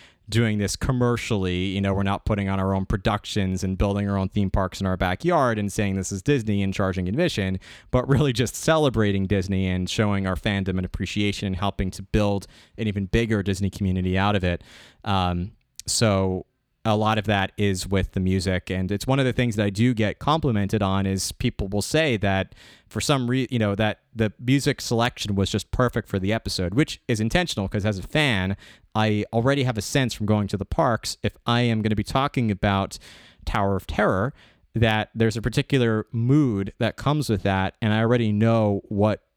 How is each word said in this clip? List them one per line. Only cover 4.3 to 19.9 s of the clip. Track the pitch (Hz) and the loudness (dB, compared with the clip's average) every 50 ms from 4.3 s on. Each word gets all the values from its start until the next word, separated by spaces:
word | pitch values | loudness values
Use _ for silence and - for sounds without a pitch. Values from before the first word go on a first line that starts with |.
| - 107 101 92 | 0 0 0 0
parks | - 104 95 92 - - | 0 0 -2 -2 -2 -2
in | 98 | -2
our | 95 92 90 | -2 0 0
backyard | 95 90 92 - - 175 175 160 135 123 113 107 | 0 -2 -2 -2 0 0 2 2 2 2 0 0
and | 101 101 - | -2 -4 -2
saying, | - 104 98 95 | -2 0 0 0
"This | 95 92 - 101 | -2 -4 -4 -6
is | 95 - | -4 0
Disney," | 143 147 131 107 110 101 101 98 | 0 0 0 0 0 0 0 0
and | 98 92 | -2 -2
charging | - 98 95 92 92 90 90 | 0 0 -2 0 -2 -2 -2
admission, | 104 147 180 151 - 110 95 95 92 92 - - - - - - | 0 0 0 0 0 -2 -2 -2 -2 -4 -8 -12 -20 -20 -8 -2
but | - 127 123 | -2 0 2
really | 127 127 113 151 139 117 | 2 2 4 4 2 2
just | 104 123 - - | 0 0 -2 -2
celebrating | - - 160 160 160 151 135 107 113 107 101 98 98 95 | -4 0 2 2 4 4 2 2 2 2 2 2 0 0
Disney | 92 104 98 92 95 98 95 95 | 0 0 0 0 0 0 0 0
and | 92 92 92 92 87 | 0 0 -2 -2 -2
showing | - - 107 104 101 98 98 | -2 0 0 0 0 0 0
our | 95 92 | -2 -2
fandom | - - 110 101 98 95 98 92 | -2 -2 -2 -2 0 0 -2 -2
and | 92 90 | -2 -2
appreciation | 92 - - 98 - - 104 101 101 98 - 107 | -4 -4 -6 -6 -4 -2 -2 0 0 -2 -2 -4
and | 98 92 | -4 -4
helping | 87 104 98 - - 98 92 - | -2 -2 -2 -2 -2 -4 -4 -6
to | - 95 | -8 -8
build | - - 107 104 101 101 98 - - - - - _ _ | -2 0 2 2 2 0 -2 -4 -10 -20 -20 -20 _ _
an | - 113 | -4 -4
even | 107 95 101 98 | -2 -2 -2 -2
bigger | 90 - 113 117 110 113 101 92 | 0 0 0 2 2 0 0 0
Disney | 101 95 92 104 92 | 0 0 0 0 -2
community | - - 101 95 92 92 90 92 92 95 | -2 0 0 0 0 0 0 0 2 2
out | 98 104 104 | 2 2 2
of | 98 92 | 2 0
it. | 90 87 - - - - - - - - _ - | 0 -2 -2 -6 -12 -20 -20 -20 -20 -20 _ -6
Um, | 107 98 95 90 90 87 87 90 110 - _ _ _ _ - - | -2 0 0 0 0 0 -2 -4 -6 -8 _ _ _ _ -14 -8
so | - - - 120 110 98 95 95 95 92 90 - _ _ _ _ _ _ _ - | -4 -2 2 2 2 4 2 2 0 -2 -4 -6 _ _ _ _ _ _ _ -2
a | 113 107 | 0 0
lot | 107 107 107 110 110 | 2 2 0 0 0
of | 95 | 0
that | 107 104 98 95 95 - - | 0 0 0 0 -2 -2 -2
is | 104 101 95 90 - | 0 0 0 -2 -2
with | 92 98 95 90 - - | -2 0 0 0 0 -2
the | 95 | -2
music, | 92 92 95 95 92 98 92 90 - - | 0 2 0 0 0 0 -2 -2 -2 -4
and | 92 92 95 90 104 | -4 -2 -2 -2 -4
it's | 101 - | -4 -2
one | 131 135 139 | 0 0 0
of | 135 | 0
the | 127 110 | 0 0
things | - 123 120 101 | 0 -2 -2 0
that | 107 104 | 0 -2
I | 101 | 0
do | 98 101 117 127 | 0 2 2 2